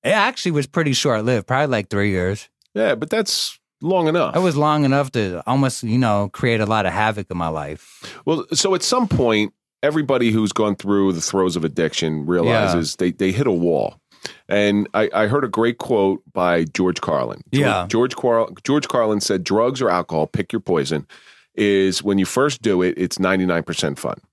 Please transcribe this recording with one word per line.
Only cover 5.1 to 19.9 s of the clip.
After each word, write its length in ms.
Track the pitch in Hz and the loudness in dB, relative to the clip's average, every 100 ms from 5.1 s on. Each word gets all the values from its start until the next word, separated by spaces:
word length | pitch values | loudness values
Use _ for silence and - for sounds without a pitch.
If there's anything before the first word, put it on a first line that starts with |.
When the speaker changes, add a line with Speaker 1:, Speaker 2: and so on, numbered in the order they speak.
Speaker 1:
to 280 | 120 98 87 107 | -2 -2 -4 -2
almost, 340 | 135 139 - | 0 0 -2
you 160 | 113 117 | -2 0
know, 320 | 120 101 101 | 2 2 -2
create 300 | - 127 113 | -2 0 0
a 60 | 107 | 2
lot 180 | 110 95 | 2 0
of 80 | |
havoc 380 | 90 110 107 95 | 0 0 -2 -6
in 60 | 87 | -4
my 100 | 82 | -4
life. 760 | 80 71 76 - - - - - | -4 -8 -12 -16 -20 -20 -8 -4
Speaker 2:
Well, 200 | 160 - | -2 -2
so 220 | 156 196 185 | -2 0 0
at 80 | |
some 240 | - 254 220 | 0 0 0
point, 440 | - 120 107 107 _ _ _ | 2 2 2 0 _ _ _
everybody 480 | 143 156 143 131 120 | -2 0 0 2 2
who's 220 | 110 107 | 2 0
gone 240 | - 107 98 | 0 0 0
through 380 | 98 101 95 | 0 2 2
the 80 | 85 | 0
throes 340 | - 98 92 85 | -2 0 0 0
of 80 | 80 | -4
addiction 640 | 80 80 - 80 78 73 | -2 -2 -2 -4 -2 -2
realizes 680 | 87 117 113 101 87 78 - | 0 2 2 2 0 -2 -2
Speaker 1:
Yeah. 60 | 90 | -2
Speaker 2:
they, 40 | |
they 180 | - 95 | 0 -2
hit 160 | 95 139 | 0 0
a 40 | |
wall. 480 | 87 85 76 50 - _ _ - - - | 0 0 0 -2 -6 _ _ -16 -16 -2
And 400 | 104 104 104 104 | 0 2 2 0
I, 160 | 104 110 | 0 0
I 140 | 101 104 | 2 2
heard 180 | 143 | 0
a 40 | 131 | -2
great 300 | 104 117 117 | 0 0 -2
quote 420 | - 113 98 95 - | 0 2 2 0 -6
by 340 | 95 90 87 82 | -2 0 2 0
George 360 | - 92 87 | 0 0 0
Carlin. 400 | - 73 60 50 - | -2 -2 -2 -8 -4
George, 100 | 135 135 | 0 0
Speaker 1:
Yeah. 220 | 98 90 | 0 0
Speaker 2:
George 260 | 113 120 - | 0 0 0
Carl-, 400 | 123 113 113 95 | 0 2 0 -6
George 240 | - 147 - | -2 0 0
Carlin 340 | 127 110 104 | -2 0 0
said, 220 | - 98 | 0 -2
"Drugs 380 | 85 101 120 135 | 0 0 2 0
or 80 | |
alcohol, 380 | 117 | 0